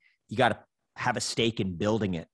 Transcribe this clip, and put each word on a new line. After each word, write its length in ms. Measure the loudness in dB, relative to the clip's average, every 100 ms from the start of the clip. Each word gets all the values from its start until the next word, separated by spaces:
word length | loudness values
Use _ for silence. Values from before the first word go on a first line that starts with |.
| _ _ _
you 80 | 2
gotta 220 | 2 2 -6 _ _ -4
have 200 | -2 -2
a 40 |
stake 380 | -2 0 0 0
in 180 | -4 -2
building 380 | 0 0 0
it. 140 | -4 -8